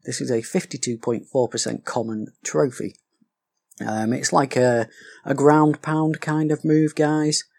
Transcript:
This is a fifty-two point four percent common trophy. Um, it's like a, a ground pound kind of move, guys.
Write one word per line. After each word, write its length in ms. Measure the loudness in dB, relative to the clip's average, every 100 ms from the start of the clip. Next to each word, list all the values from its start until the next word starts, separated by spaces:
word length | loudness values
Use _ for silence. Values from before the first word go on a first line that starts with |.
| -10
This 160 | -8
is 100 | -2
a 120 | -4
fifty-two 560 | -2 -4 -4 -6 -6 -4
point 260 | -4 -4 -2
four 240 | 0 0
percent 360 | -2 -6 -6 -6
common 420 | -6 -4 -6 -8 _ -4
trophy. 500 | 0 0 -2 -10 -12 _ _ _ _ _ _ _ -10 -6
Um, 280 | -4 -2
it's 180 | -2 0
like 240 | 0 0 2
a, 320 | 2 2 -2 -8 -20 -14 -6
a 80 |
ground 480 | 2 6 6 4 2
pound 400 | -2 -2 0 -2
kind 300 | -2 -2 0
of 120 | 0
move, 300 | 2 2 2
guys. 500 | 2 0 2 0 -2 -6